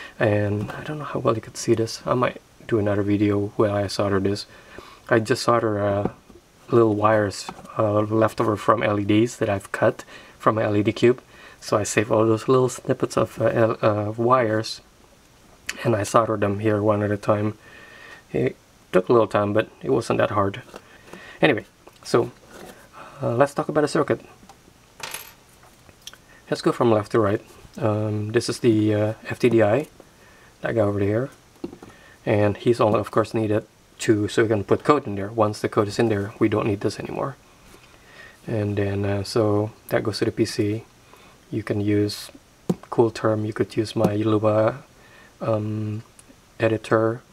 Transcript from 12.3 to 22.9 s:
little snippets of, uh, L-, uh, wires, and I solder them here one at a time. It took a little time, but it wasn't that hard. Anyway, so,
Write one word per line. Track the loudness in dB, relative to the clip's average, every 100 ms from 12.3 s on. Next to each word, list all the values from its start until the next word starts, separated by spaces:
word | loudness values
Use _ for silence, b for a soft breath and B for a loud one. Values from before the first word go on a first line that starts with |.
| 2 2
little | 2 2
snippets | -2 -6 -4 -2 -2
of, | -4 -2
uh, |
L-, | 0 2 0 2
uh, | 0 0 -4
wires, | -2 2 2 2 -2 -4 -12 -18 _ _ _ _ _ -20 -20 -16 -6
and | -2
I | -2
solder | 2 2 2 0
them | -2 0
here | 0 2
one | 2 2
at | 0
a | -2
time. | -2 0 -2 -6 B B B B B B B
It | -2 -2 -6 _ _ _
took | -2 4
a |
little | 4 4
time, | 0 0
but | 0 -2 -6
it | -2
wasn't | -2 0 0
that | 0
hard. | 0 -2 -4 -14 -20 B B B B B B
Anyway, | 2 2 -4 _ -20 -20
so, | 0 0 0 -6 -20 B B B B